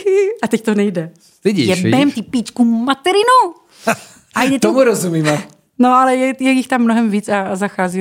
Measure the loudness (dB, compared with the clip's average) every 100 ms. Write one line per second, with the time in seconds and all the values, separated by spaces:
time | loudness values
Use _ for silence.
0 | 0 0 0 -4 -4 -2 -2 -2 -2 -4
1 | -10 -16 _ _ -2 0 0 0 2 2
2 | 2 -2 -6 -6 -4 0 0 0 -2 -2
3 | 0 0 4 2 2 -6 _ -8 -6 -6
4 | -8 -20 _ -2 0 0 0 2 2 2
5 | -2 -2 0 -2 -6 _ _ 0 2 4
6 | 2 0 -2 -2 0 0 0 -2 0 0
7 | 0 -2 -2 -4 -4 -4 -4 -4 -4 -4